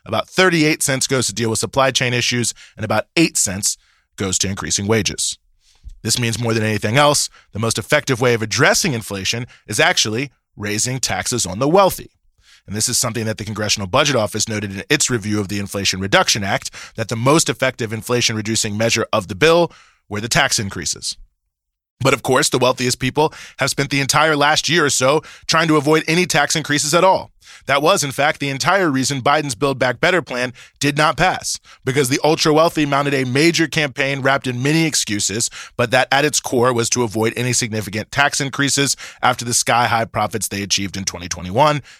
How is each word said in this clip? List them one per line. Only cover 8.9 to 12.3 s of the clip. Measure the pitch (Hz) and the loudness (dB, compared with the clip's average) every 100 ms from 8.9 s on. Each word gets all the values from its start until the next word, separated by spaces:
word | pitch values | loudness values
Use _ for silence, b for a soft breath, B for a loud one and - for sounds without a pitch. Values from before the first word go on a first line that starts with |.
inflation | 117 - 107 95 117 127 b b | -4 -6 -6 -4 -6 -8 b b
is | 107 | 0
actually | 165 175 113 113 143 _ _ - | 2 2 0 -2 -6 _ _ -10
raising | 104 104 120 131 | -6 -4 -4 -4
taxes | - 95 - 120 92 | -4 -4 -4 -4 -4
on | 95 | -2
the | 139 | 0
wealthy. | 190 190 - - _ _ | 2 2 0 -14 _ _